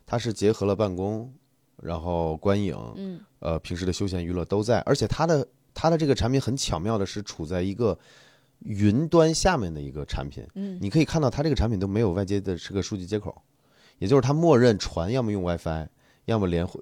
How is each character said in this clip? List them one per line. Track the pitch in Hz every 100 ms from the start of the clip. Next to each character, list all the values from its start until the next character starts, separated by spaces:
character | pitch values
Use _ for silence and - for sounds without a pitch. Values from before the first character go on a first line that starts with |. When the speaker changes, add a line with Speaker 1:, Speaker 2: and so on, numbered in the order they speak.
| -
Speaker 1:
它 | 120
是 | 117
结 | - 101
合 | - 101
了 |
办 | 98 104
公， | 90 98 110 131 135 _ _ _ -
然 | - 85
后 | 85 85 82 80
观 | 101 101
影， | 98 52 57 -
Speaker 2:
嗯。 | - 175 - _
Speaker 1:
呃， | - 80
平 | - 87
时 | 92
的 |
休 | 87 101
闲 | 90
娱 | 85
乐 | 87 80
都 | 101
在。 | 107 110
而 | - 143
且 | 107
它 | - 165
的， | 151 - _ _
它 | - 160
的 | 165
这 | 151
个 |
产 | 120 113
品 | 135
很 | 110 135
巧 | - 82
妙 | 98 113
的 |
是 | 95 104
处 | 101 -
在 | 78 90
一 | 95
个 | 98 113 82 _ - - _ _ -
云 | 113 101 104 117 160
端 | 170 160
下 | 156 190 165
面 | 90
的 | 76
一 | 71
个 | 73 69
产 | - 67
品。 | - 85
Speaker 2:
嗯。 | 190 196 180
Speaker 1:
你 | 98
可 | 156
以 | 151
看 | 160
到 | 135
它 | 143
这 | 156
个 | 127
产 | 110
品 | 101
都 | 98
没 | 104
有 | 110
外 | 87
接 | 95 101
的 | 95 85
这 | -
个 | 95
数 | - 101
据 |
接 | 90 104
口， | - - _ _ _ _ _ -
也 | 95
就 | 135
是 |
它 | 123
默 | 151 170 123
认 | 123 101
传 | - - 87
要 | 131
么 | 113
用 | 101
WiFi， | 87 85 85 80 78 _ _ _ -
要 | 113
么 | 92
连 | 85 90
互-， | -